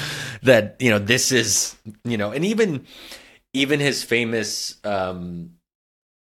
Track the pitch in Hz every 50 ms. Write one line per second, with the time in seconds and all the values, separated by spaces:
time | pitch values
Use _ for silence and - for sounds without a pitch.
0 | - - - - - - - - - 123 127 110 104 101 - - 127 120 107 104
1 | 101 101 123 123 - - 131 120 113 104 - - - - - - _ 113 107 -
2 | _ 120 117 104 101 104 113 143 170 202 226 214 226 190 147 127 - - - -
3 | - - - - - - - _ _ _ - 131 139 135 151 143 143 139 120 -
4 | - - 120 117 120 113 117 113 107 104 - - - - - - - 104 101 95
5 | 92 92 92 90 87 87 87 85 85 85 - _ _ _ _ _ _ _ _ _
6 | _ _ _ _